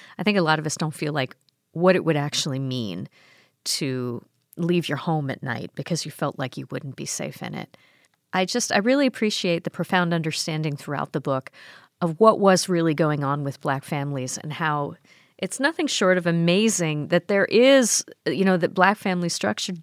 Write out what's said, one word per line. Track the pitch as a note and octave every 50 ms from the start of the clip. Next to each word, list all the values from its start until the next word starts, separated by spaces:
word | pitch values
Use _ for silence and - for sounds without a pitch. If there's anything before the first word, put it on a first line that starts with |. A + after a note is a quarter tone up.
| - - - -
I | F3+
think | G3 G#3 G3+
a |
lot | F3 D#3 D#3 D#3
of | D#3
us | D#3 -
don't | - E3 D#3 C#3+
feel | - D#3+ D3+ C#3
like | D3 C3 B2+ - _ _ _ _ _ _ _
what | - E3 E3+ F#3 F#3
it | F3 -
would | D#3+ D#3+ D3
actually | C#3+ D3 - - - E3 C3 C3+
mean | C#3 C3 B2+ B2+ A#2 G2+ F2 F2+ - - _ _ _ _ _ _ _ _ _ _ -
to | - - - E3 C3+ B2+ B2+ B2 B2 A#2+ A#2 - _ _ _ _ _ _ -
leave | F3+ E3+ F3 F3 D#3+ -
your | D3 D3
home | - E3+ D#3+ D#3 C#3+ C3
at | C3 -
night | - C3 A#2+ A2+ - - -
because | - C#3+ - F3 D#3 -
you | D#3
felt | - - D#3 C#3+ - -
like | C#3+ B2+ - -
you | C3+ -
wouldn't | C#3 C3 - C3+ A#2+ -
be | C#3+
safe | C#3+ - - C#3+ C#3 C#3+ -
in | - - -
it. | - - - _ _ _ _ _ _ _ _ _ _ _ _ -
I | F#3 F#3+
just, | F#3 - A#3+ - - -
I | -
really | G3 A#3 C4 C#4+ C#4+ C4
appreciate | - - A#3 G#3+ G#3 - - F#3 E3+ E3+ -
the | F3
profound | - - E3+ - - F#3 F3+ E3+ E3+
understanding | E3 D#3 D#3+ D3+ - - - D#3 D#3 D#3 D#3 C#3+
throughout | C#3+ - - D3 C#3 D3 D3 -
the | D3+
book | C#3+ D3+ C3+ C3 - - _ - - - - - - _ _ -
of | F3 E3+ D#3+ D3+
what | G#3+ A3 A3 -
was | G3+ G3 F#3 F3 - -
really | F3+ E3+ E3 E3 D3+
going | D3+ E3+ D3+ D3+ D3 C#3+
on | C3+ C#3+ D3 D3
with | C#3+ C3+ -
Black | - D3 C#3 C3+ -
families | - E3 D3 C#3 C#3+ C#3+ C3+ B2+ C3 - -
and | - D#3
how | D3 - E3+ D#3 D3+ D3 C#3+ - E3+ - _ _ _ _ _ _ _ -
it's | - F#3 - -
nothing | C4 D4 E4 - E4+ C4+
short | - - G#3 F#3 F#3 F3+
of | E3+ E3+
amazing | E3+ E3+ E3 E3+ F3 G3 A3 A3+ G3+ - F3 D#3 D3+ D3+ D3 -
that | - F3 - -
there | G3+ G3 F#3+
is, | - - A3 B3 C4+ C#4 C4+ B3 G#3 - - - - - _ -
you | - D3 C3 F#3+
know, | F#3+ F#3 F3
that | E3 - -
Black | F#3 F3+ F#3+ G#3 -
family | - G3+ F#3 F3+ F3 E3+
structure | - - - G3 G#3 - - - F#3 E3